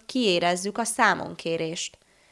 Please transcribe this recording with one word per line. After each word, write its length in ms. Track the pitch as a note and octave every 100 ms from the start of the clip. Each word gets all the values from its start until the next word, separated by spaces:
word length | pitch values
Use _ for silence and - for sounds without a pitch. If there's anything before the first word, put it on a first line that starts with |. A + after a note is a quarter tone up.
| -
kiérezzük 720 | B3+ A3 F3 F3 F3+ G3 A3
a 60 |
számonkérést. 1120 | A3+ - G#3+ E3+ - E3+ E3 E3 D#3+ F3 - - _ _ _